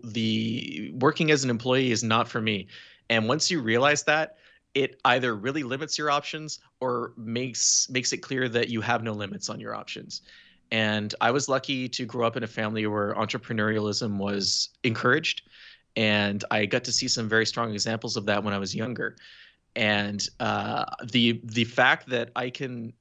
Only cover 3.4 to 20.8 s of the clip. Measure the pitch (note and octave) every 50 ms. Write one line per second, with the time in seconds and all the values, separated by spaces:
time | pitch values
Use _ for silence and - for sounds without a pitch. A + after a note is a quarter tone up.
3.4 | - - F#3 D#3+ A#2+ A2+ A2+ A#2 C3 D3 D3 D3 - - D3+ D#3 D#3 - - _
4.4 | _ - - _ _ _ - C#3 C3+ - - _ - C3+ B2 C3 B2 B2 A2+ G#2
5.4 | G2 C3 C#3 D#3 C#3 A#2 C3 C3+ D#3+ D3 - - D3+ D3+ C#3+ D3 D3 - - D#3
6.4 | D#3 D3+ - - _ _ _ - B2+ B2+ B2 A#2+ A#2 - - - A2 A2+ A2+ B2
7.4 | B2+ B2+ A#2 - - - - - - - B2+ B2+ B2 - C#3+ F3 - - C#3 B2+
8.4 | B2+ B2 A2+ A#2+ A#2 A#2+ A#2 A2 G2+ A#2 A#2+ A2+ A#2 A2+ G#2+ G#2 G#2 F#2+ G2+ G2+
9.4 | - - G#2+ - A2+ A2+ A2 G#2+ - - - - - - - - _ - - -
10.4 | - - _ _ _ - A#2 A2+ A2 G#2+ G#2+ G#2+ G#2 G#2 - - A2+ A#2 B2 C#3+
11.4 | C3 - C3 C3 - - C#3 B2+ B2+ B2 - - B2+ A2 B2 B2 A#2 A#2 A2+ C3+
12.4 | A2+ G#2+ - A#2 A2 G#2+ A2+ A2 G#2+ G#2+ G#2 G#2 G2+ G2+ G#2 G2+ A2 G#2 - A#2
13.4 | - - A#2+ A2 G#2+ G#2+ A2 G#2+ G#2 G#2+ G2+ - B2+ A2 G2+ G2 G2 G2+ G2+ G2+
14.4 | F#2+ - - - - - _ _ - B2 A2 - - B2 C3 D#3 E3 - - -
15.4 | - _ - - - - - - _ _ - A2 A2 G#2+ G#2 G#2 G#2 G2+ G2+ G2+
16.4 | - - - G#2+ G#2 F#2 - B2 - - G#2+ - C3 B2+ - B2 A2+ G#2+ A2 A2
17.4 | A2 - - B2 A#2 A2 G#2 G#2 - A2+ A2 A2 - A#2 - A2 G2 G#2+ G2+ G#2
18.4 | G2+ G#2 G2+ G2 G2 F#2 - - A2 B2 A#2+ - A#2 G2+ - - - - - -
19.4 | - - _ _ _ _ - A#2 A2 G#2+ G#2 G2+ G2+ G#2 G#2 G2+ - - - -
20.4 | - A2 G#2 G#2 G#2 G#2+ A2 A#2+